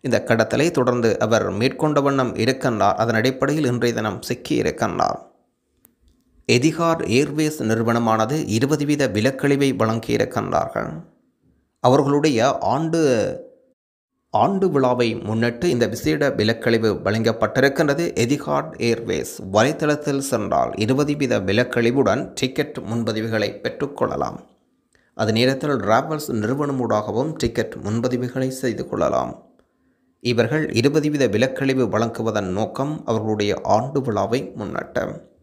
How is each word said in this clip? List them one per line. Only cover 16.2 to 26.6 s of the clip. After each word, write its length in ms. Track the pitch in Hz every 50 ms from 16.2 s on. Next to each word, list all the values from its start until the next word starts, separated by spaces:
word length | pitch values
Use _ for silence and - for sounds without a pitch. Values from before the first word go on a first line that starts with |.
| 147 139
விலக்கழிவு 600 | - - 104 110 113 - - 120 117 113 113 110 95 -
வழங்கப்பட்டிருக்கின்றது. 1000 | - 98 104 113 110 113 110 - 110 107 - 131 131 139 139 - 160 143 143 156 170 170 -
எதிஹாட் 580 | - 117 120 143 143 - 147 147 143 147 160 - -
ஏர்வேஸ் 540 | 107 117 113 113 117 107 92 71 - - - - 101 95
வலைத்தளத்தில் 680 | 95 107 117 139 151 - 160 151 147 147 - 147 139 135
சென்றால் 540 | 135 - 127 110 104 - - 69 60 62 -
இருபது 360 | - 110 107 131 139 147 147 147
வீத 240 | 147 143 123 117 110
விலக்கழிவுடன் 840 | 95 95 98 113 123 123 - 120 117 117 123 139 127 101 98 131 - - -
டிக்கெட் 420 | - - 127 - - 143 - - 131
முன்பதிவுகளை 720 | 95 92 113 117 113 113 107 107 110 113 113 107 107 98 - -
பெற்றுக்கொள்ளலாம். 800 | - 113 - - 143 - - - 117 - - - - - - - - _ _ _ _ _ _ _ _ _ _ _ _ _ _
அதே 160 | - 107 107
நேரத்தில் 480 | 110 113 123 131 135 131 156 147 143 117 101
டிராவல்ஸ் 440 | 101 110 123 143 156 156 151 147 -
நிறுவனமூடாகவும் 1000 | 123 110 104 107 135 143